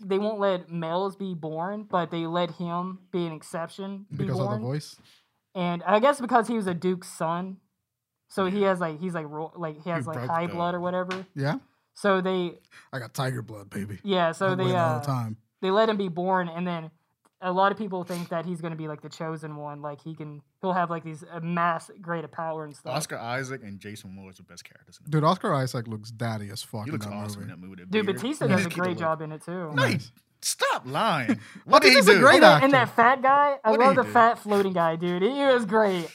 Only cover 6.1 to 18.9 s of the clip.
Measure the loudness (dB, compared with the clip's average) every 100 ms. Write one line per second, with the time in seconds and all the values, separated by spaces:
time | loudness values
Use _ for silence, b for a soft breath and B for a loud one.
6.1 | 2 2 2 2 -2 -2 -2 -2 -2 -8
7.1 | -6 -4 -4 -6 -14 _ _ _ _ _
8.1 | _ _ -2 -2 2 2 2 -2 -4 -6
9.1 | -6 -8 -10 -10 -8 -8 -8 -6 -4 -4
10.1 | -6 -4 -2 -2 -2 -4 -2 -4 -4 -4
11.1 | -8 -10 -4 -4 -4 -10 _ _ -4 0
12.1 | 0 0 -2 -4 -8 _ B B -12 -8
13.1 | -4 -4 -4 -10 -16 -12 -10 -10 -8 -2
14.1 | 2 2 0 0 2 2 2 2 0 -2
15.1 | -4 -4 -10 _ _ 0 2 2 0 -4
16.1 | -4 0 0 -2 -6 -6 -6 -10 _ _
17.1 | _ _ _ -4 2 2 0 -6 -8 -6
18.1 | -8 -6 -6 -6 -8 -8 -8 -10